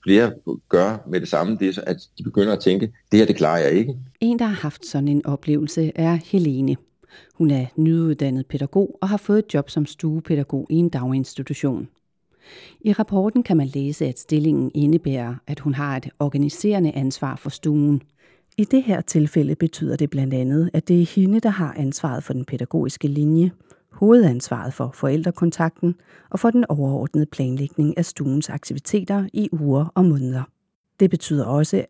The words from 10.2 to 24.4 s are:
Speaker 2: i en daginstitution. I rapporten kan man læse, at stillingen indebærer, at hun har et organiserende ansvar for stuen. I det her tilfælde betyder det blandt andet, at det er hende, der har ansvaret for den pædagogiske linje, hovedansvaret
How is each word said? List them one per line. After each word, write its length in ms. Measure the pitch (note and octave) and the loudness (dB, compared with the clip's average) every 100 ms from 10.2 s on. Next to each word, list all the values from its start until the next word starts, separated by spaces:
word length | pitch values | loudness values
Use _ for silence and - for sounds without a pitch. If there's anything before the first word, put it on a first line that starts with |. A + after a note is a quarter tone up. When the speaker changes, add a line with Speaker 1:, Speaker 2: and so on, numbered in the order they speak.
| - D3 C3+ C3+ - | -2 -2 -2 -6 0
Speaker 2:
i 60 | E3 | 2
en 140 | E3+ | 2
daginstitution. 1000 | C3 B2+ C3+ B2+ - C3 C#3+ C#3 A2 - _ _ _ _ _ - - - _ | 0 -2 -2 -4 -8 -8 -4 -2 -4 -8 _ _ _ _ _ -20 -20 -20 _
I 120 | G#3+ | -2
rapporten 500 | G3+ G#3 G3 G#3 B3 | 0 0 0 2 0
kan 140 | A#3 D#3+ | 2 0
man 100 | C3+ | 0
læse, 380 | C#3 C#3 D3 C#3 | -4 -4 -4 -4
at 140 | B2 | -4
stillingen 520 | - D#3 D#3 C#3 C3 D3 | -2 0 2 2 0 2
indebærer, 600 | D3 D#3+ D3 C3+ A#2+ B2+ - | 2 2 0 -4 -6 -10 -10
at 120 | D3 | -6
hun 140 | D3 | -4
har 240 | C3+ C#3+ C3 | -4 -4 -6
et 120 | - - | -8 -4
organiserende 720 | C#3+ C#3 C#3+ - G#3 G3+ D#3+ | -2 0 -2 0 0 2 0
ansvar 440 | C#3+ C3 - C#3 B2+ | 0 -2 -2 -6 -6
for 140 | D3 | -10
stuen. 520 | - D#3 D3+ D3 C#3+ - _ _ _ _ - | -4 0 2 2 2 -2 _ _ _ _ -4
I 60 | |
det 200 | G#3 C4 | 2 2
her 180 | B3+ F#3 | 2 -2
tilfælde 540 | - D#3+ D3 D#3+ C#3+ D#3 | 0 0 2 0 0 0
betyder 400 | E3 - D3+ C#3+ | -2 -2 -4 -2
det 140 | D3 | -2
blandt 240 | C#3 C3+ | -2 -2
andet, 360 | C3 B2+ D3 E3+ | 0 0 0 0
at 140 | E3 - | -2 2
det 140 | F3 | 2
er 40 | E3+ G3+ | 4 2
hende, 240 | F#3+ A3 | 2 2
der 100 | A3 | 0
har 240 | G3 D#3 - | -2 -4 -2
ansvaret 460 | C3+ - D3 B2 | -4 -2 -4 -6
for 100 | - | -6
den 120 | B2+ - | -6 -6
pædagogiske 640 | B2+ B2 D#3+ - - C#3+ | -8 -4 -2 -4 -2 -2
linje, 440 | C#3+ D3+ D#3+ F3 - _ _ _ | 0 2 4 2 -2 _ _ _
hovedansvaret 840 | - G3+ A#3+ F3+ A#2+ | 2 6 8 8 2